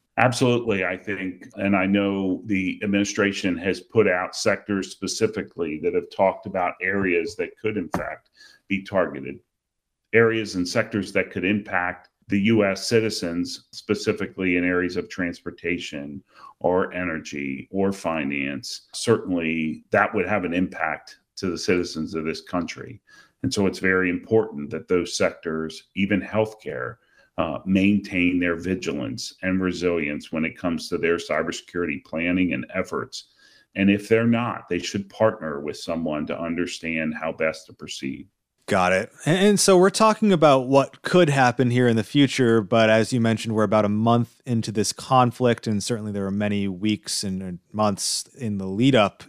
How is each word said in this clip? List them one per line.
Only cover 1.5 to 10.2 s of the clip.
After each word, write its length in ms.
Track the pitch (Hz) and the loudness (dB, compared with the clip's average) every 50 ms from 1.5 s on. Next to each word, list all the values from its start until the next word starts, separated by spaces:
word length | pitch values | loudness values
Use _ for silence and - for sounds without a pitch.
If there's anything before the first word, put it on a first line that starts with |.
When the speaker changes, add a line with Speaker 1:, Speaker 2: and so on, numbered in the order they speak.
| - | -8
Speaker 1:
and 200 | 104 101 101 101 | -4 0 2 2
I 120 | 95 92 | 2 2
know 560 | 95 98 101 101 101 98 98 98 95 92 82 - | 4 2 2 2 2 0 0 0 -2 -2 -2 -4
the 340 | 110 101 95 92 90 85 - - | -4 -2 -2 -2 -4 -4 -4 -4
administration 760 | 101 104 101 101 101 - - 104 101 98 - - 92 82 | 0 0 0 0 0 0 0 0 0 0 0 -2 -2 -2
has 220 | 82 87 95 87 - | -2 -2 -4 -4 -4
put 280 | - _ - - - | -6 _ 2 4 4
out 280 | 98 90 90 92 - - | 4 4 0 -2 -4 -6
sectors 560 | - - 110 98 98 - - 101 95 92 - | -2 0 0 0 0 -2 -2 -2 -2 -2 -6
specifically 880 | - - 98 90 - - 110 107 - 104 98 - - 85 85 78 76 76 | -8 -8 -6 -6 -2 0 0 0 0 -2 -8 -8 -6 -6 -6 -4 -4 -4
that 160 | - - - | -2 -2 -2
have 160 | 90 - - | -2 -4 -4
talked 340 | - - 98 95 92 - - | -2 0 2 2 0 -2 -6
about 280 | 104 92 92 87 87 - - | -6 -4 -2 -2 -4 -4 -4
areas 560 | 92 92 98 101 95 92 87 85 82 82 - | -4 -2 -2 0 0 0 0 0 -2 -2 -4
that 200 | - 87 - - | -6 -8 -8 -8
could, 200 | _ - 107 107 | _ -6 -4 -4
in 120 | 101 87 - | -4 -6 -6
fact, 400 | - - 73 - 76 - _ _ _ _ - - _ _ _ | -6 -6 -6 -8 -10 -14 _ _ _ _ -20 -20 _ _ _
be 160 | - 98 95 98 | -4 -4 -4 -4
targeted, 560 | - 104 95 87 73 71 69 65 67 64 62 _ _ _ _ _ _ _ _ _ _ _ _ _ _ - | -2 0 0 0 0 -2 -8 -10 -10 -12 -14 _ _ _ _ _ _ _ _ _ _ _ _ _ _ 4
areas 400 | 113 | 4